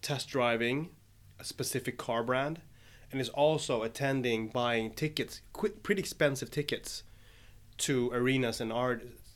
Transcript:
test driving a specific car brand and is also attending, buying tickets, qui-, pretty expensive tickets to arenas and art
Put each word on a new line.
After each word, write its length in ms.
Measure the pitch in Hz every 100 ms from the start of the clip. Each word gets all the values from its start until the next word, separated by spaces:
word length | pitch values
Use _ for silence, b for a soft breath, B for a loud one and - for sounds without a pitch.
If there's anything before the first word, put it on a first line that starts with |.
test 260 | - 135 -
driving 600 | 135 120 113 120 139 170 - - - - -
a 60 |
specific 520 | - - 123 127 127 123
car 240 | - 113
brand 360 | 117 127 143 165 - b b b b
and 80 | 135
is 80 | 123
also 540 | 143 151 151 - 117
attending, 680 | 113 - 139 135 123 110 110
buying 420 | 123 120 117 110
tickets, 500 | 110 156 147 117 - -
qui-, 180 | - 208
pretty 300 | - - 95
expensive 500 | - - 147 135 -
tickets 540 | 147 143 110 - - - b b b b b b -
to 320 | - 127 120
arenas 480 | 120 127 131 120 110
and 120 | 113
art 340 | 117 127 117 120 - -